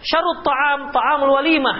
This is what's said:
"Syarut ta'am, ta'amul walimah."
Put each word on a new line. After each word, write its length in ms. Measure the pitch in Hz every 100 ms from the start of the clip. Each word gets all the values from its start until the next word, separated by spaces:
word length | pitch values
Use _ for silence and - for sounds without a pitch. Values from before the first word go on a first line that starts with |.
| -
"Syarut 400 | 320 349 320 302
ta'am, 480 | 262 294 277 277
ta'amul 400 | 269 233 294 277
walimah." 440 | 269 294 311 254 185